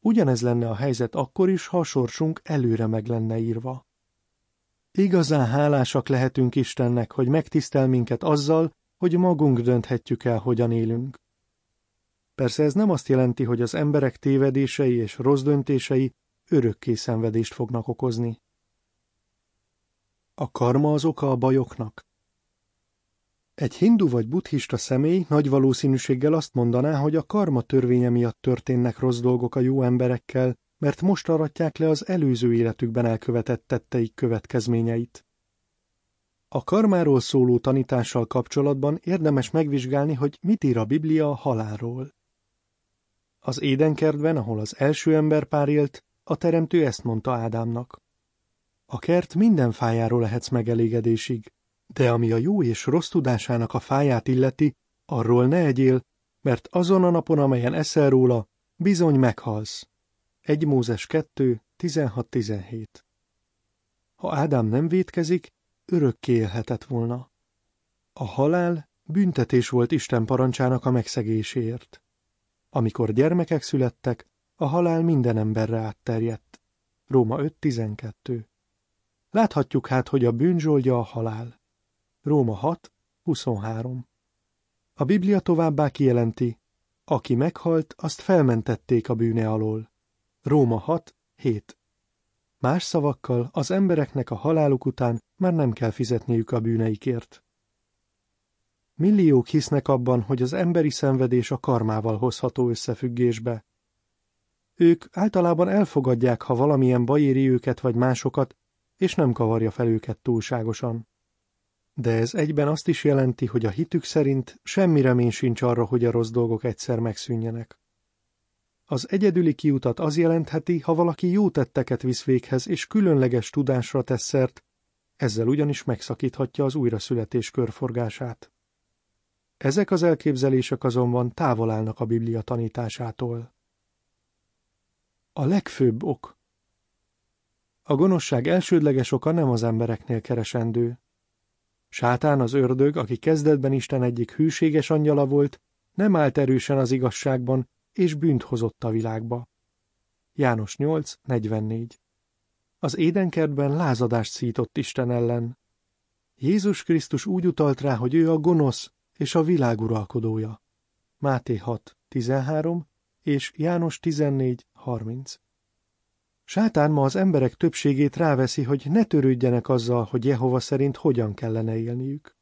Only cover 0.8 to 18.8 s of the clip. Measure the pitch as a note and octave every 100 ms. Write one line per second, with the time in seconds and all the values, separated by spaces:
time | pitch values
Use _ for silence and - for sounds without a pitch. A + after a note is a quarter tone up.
0.8 | C#3 A#2+ A#2+ - C3 - F#3+ F#3 - F3+
1.8 | D#3+ C#3 A#2+ - D#3+ D#3+ - D3+ A#2+ A2
2.8 | A2+ A2 G#2+ A#2 A2+ A2+ A2+ A2+ B2 B2+
3.8 | _ _ _ _ _ _ _ _ _ _
4.8 | _ - G3 F3+ D3 D3+ B2 C3+ D3 C#3+
5.8 | B2 C#3 - C3 C3 - B2 C3+ B2 -
6.8 | B2 B2 A2+ - B2+ D#3 D3 D#3 - C#3+
7.8 | C3 B2+ A2+ A#2 - D3 C#3+ D#3+ D#3+ _
8.8 | _ _ F3+ F3 F3+ D#3+ D3 B2 A#2+ B2
9.8 | A2 B2 - B2 B2 A#2 B2+ A#2 A#2+ A#2
10.8 | A2+ A#2 C3 - _ _ _ _ _ _
11.8 | _ _ _ _ _ - C3 - D3+ E3
12.8 | G#3+ D#3+ - C3 B2+ A#2+ A#2+ A#2+ A#2+ E3
13.8 | D3 D3 C3+ - C#3 C3+ C#3 C3+ C3+ -
14.8 | C3+ A#2+ A2 - B2+ C#3+ C3+ C#3+ C3+ C3+
15.8 | - C3 C3 _ _ _ _ D3+ A#2+ G2+
16.8 | - A2+ - A2+ A2+ A2+ A2 - A#2+ B2
17.8 | A2+ A#2+ C3 A2+ A#2 A2 _ _ _ _